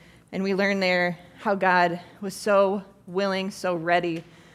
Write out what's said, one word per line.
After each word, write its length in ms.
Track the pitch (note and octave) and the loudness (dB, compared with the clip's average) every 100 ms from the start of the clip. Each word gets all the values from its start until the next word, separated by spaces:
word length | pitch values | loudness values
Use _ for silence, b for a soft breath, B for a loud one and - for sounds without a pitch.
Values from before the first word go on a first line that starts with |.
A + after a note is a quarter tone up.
| B B _ | B B _
And 100 | F#3 | -6
we 120 | F#3+ | -2
learned 280 | F#3+ G3+ G3 | 0 0 0
there 360 | F#3 F3+ F3 E3 - - | 0 2 0 -4 -12 -8
how 160 | A3 | -4
God 460 | G3 F#3 F3+ F3 F3 B B | 0 4 4 4 0 B B
was 140 | G3 | -12
so 480 | - G#3 G3 G3 G3+ - - - | -6 2 4 4 0 -8 -18 -10
willing, 440 | F3+ G3 F#3+ F#3+ | -4 -2 -2 -6
so 240 | - F#3 | -6 -4
ready 500 | E3+ E3+ F3 F3 E3 - B B | -2 2 2 2 -4 -10 B B